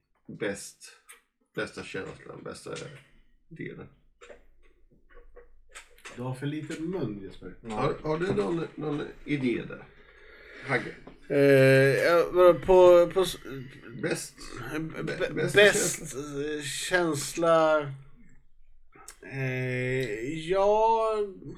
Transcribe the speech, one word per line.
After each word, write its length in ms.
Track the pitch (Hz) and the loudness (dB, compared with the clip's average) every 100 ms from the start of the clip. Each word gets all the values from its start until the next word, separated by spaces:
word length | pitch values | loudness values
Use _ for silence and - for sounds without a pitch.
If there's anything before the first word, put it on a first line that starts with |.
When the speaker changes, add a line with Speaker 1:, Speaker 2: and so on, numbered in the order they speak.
| _ _ - | _ _ -20
Speaker 1:
bäst, 640 | - 104 98 - _ - - _ - _ _ _ | -10 -8 -8 -14 _ -20 -20 _ -20 _ _ _
bästa 280 | - 104 - | -10 -10 -12
känslan, 600 | - 95 - - - - | -12 -12 -12 -16 -18 -16
bästa 260 | - - - - - - _ _ _ _ _ | -16 -14 -14 -14 -14 -18 _ _ _ _ _
delen? 380 | 165 - - - _ _ _ - - _ _ _ _ _ _ _ - - - - - _ - - _ - 120 | -14 -14 -14 -20 _ _ _ -20 -20 _ _ _ _ _ _ _ -20 -20 -20 -20 -20 _ -20 -20 _ -20 -12
Speaker 2:
Du 60 | |
har 120 | 131 | -10
för 120 | 131 143 | -8 -8
liten 440 | 151 151 156 165 | -8 -10 -10 -8
mun, 300 | 185 110 101 | -6 -8 -10
Jesper. 320 | 98 - 90 - 113 | -14 -16 -18 -16 -12
Speaker 1:
Har, 260 | 107 135 - | -4 -4 -4
har 160 | 156 160 | -4 -4
du 160 | 190 | -2
någon, 300 | 202 196 165 151 | -2 -2 -4 -6
någon 280 | - 151 147 - - | -8 -8 -6 -8 -14
idé 380 | - 143 127 101 - | -6 -2 -2 -4 -6
där? 160 | - - - - - - - - - 131 | -14 -18 -20 -20 -20 -20 -20 -20 -16 -6
Hagge? 280 | - - - - - - | -4 -6 -16 -20 -20 -4
Speaker 2:
Eh, 760 | 143 139 135 135 135 135 110 | 2 6 8 8 6 6 4
ja, 220 | 139 170 - | 4 2 2
vadå, 260 | 175 180 170 | 6 6 6
på, 520 | 185 185 180 175 170 | 6 8 10 10 6
på 60 | 190 | 0
s-, 160 | 175 - 110 135 123 - - 131 | -2 -4 -12 -14 -14 -18 -18 -8
Speaker 1:
Bäst, 320 | 170 - - - - - - 156 | -4 -4 -8 -16 -18 -14 -8 -8
Speaker 2:
b-, 220 | 160 - | -8 -8
Speaker 1:
bä-, 140 | 156 - | -8 -6
Speaker 2:
b-, 160 | 180 | -6
Speaker 1:
bästa 220 | 156 175 196 | -4 2 6
Speaker 2:
bäst 400 | 202 202 180 - | 6 6 -2 -4
Speaker 1:
känsla. 640 | 160 131 147 139 151 151 | -10 -12 -10 -8 -6 -8
Speaker 2:
känsla. 1160 | 139 - - 180 170 139 - 165 165 165 160 151 139 135 - - - - - - - - - - - - 95 | -8 -8 -2 0 0 -2 -6 -2 2 4 4 0 -2 -12 -18 -20 -20 -20 -20 -20 -20 -20 -20 -20 -20 -20 -14
Eh, 1160 | 135 131 127 127 127 127 131 123 107 131 160 160 | -8 -6 -4 -4 -4 -4 -4 -4 -6 -8 -8 -4
ja, 560 | 190 202 214 226 226 220 214 202 180 - | 0 2 4 2 2 0 -2 -6 -10 -18